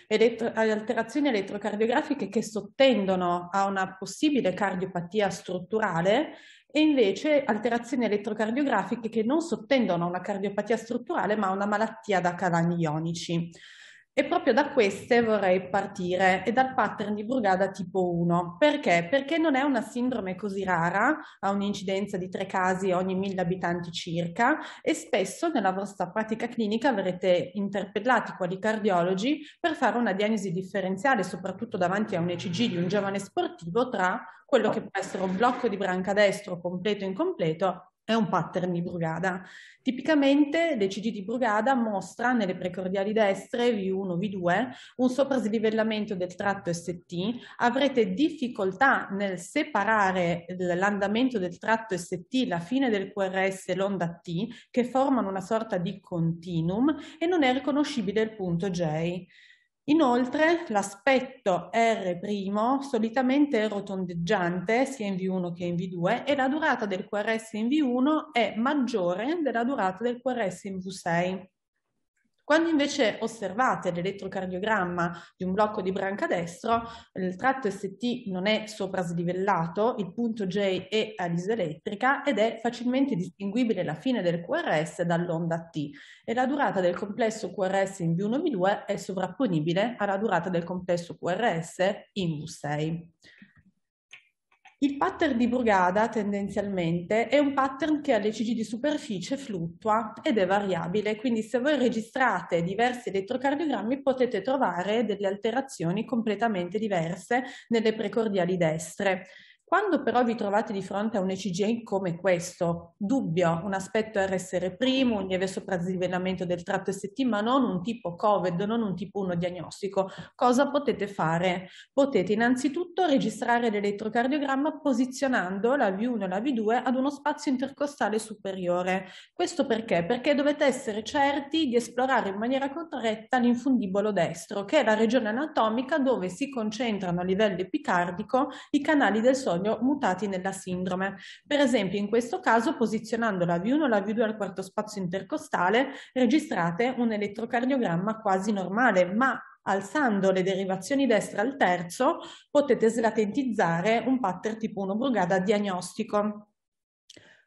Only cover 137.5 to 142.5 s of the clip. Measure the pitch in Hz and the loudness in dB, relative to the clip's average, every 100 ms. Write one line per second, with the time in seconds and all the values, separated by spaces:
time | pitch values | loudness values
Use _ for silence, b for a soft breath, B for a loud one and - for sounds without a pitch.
137.5 | 180 185 302 - 196 185 180 214 254 285 | 0 -4 -4 0 0 0 -4 -2 0 0
138.5 | B B 294 285 294 214 214 233 269 214 | B B -2 2 4 4 4 4 2 2
139.5 | 170 202 220 247 285 214 185 208 185 190 | 0 0 0 0 2 0 0 -2 -2 -4
140.5 | 190 - 180 185 185 190 196 B B _ | -6 -6 -4 -2 -2 -2 -6 B B _
141.5 | 294 277 240 190 202 202 233 240 370 285 | 4 4 4 2 0 0 0 0 -2 4